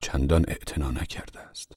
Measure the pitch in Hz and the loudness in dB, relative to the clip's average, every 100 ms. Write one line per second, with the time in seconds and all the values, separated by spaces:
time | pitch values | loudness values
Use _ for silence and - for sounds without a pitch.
0 | - 67 67 82 - - - - 69 62 | -4 0 4 6 4 0 -4 -2 -2 -2
1 | 82 - - - - - - | -4 -6 -12 -16 -18 -16 -16